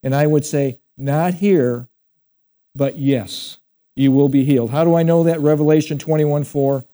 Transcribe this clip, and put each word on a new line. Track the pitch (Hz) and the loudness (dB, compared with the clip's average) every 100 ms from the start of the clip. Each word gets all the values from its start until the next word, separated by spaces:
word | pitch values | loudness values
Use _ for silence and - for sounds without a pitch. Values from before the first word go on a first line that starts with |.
And | 135 | -2
I | 139 151 | 0 2
would | 151 | 0
say, | 143 147 139 127 _ - | -2 -4 -4 -6 _ -10
"Not | 139 147 175 | -4 -2 -2
here, | 180 202 185 123 120 123 _ _ _ _ _ _ _ _ 139 | -2 2 2 2 -4 -10 _ _ _ _ _ _ _ _ -6
but | 139 139 | -6 -2
yes, | 139 131 95 - - - _ _ _ - | -2 -2 -4 -14 -16 -20 _ _ _ 0
you | 135 | 2
will | 135 143 | 4 2
be | 139 | 2
healed." | 135 135 117 | 2 2 0
How | 139 | 0
do | 165 | 2
I | 170 | 2
know | 165 170 | 4 2
that? | 165 165 | 2 2
Revelation | 147 151 151 156 151 147 | 0 2 2 2 0 -8
twenty-one | 156 156 151 147 | -4 -2 0 -2
four, | 143 143 139 139 123 | -4 -2 -2 -2 -6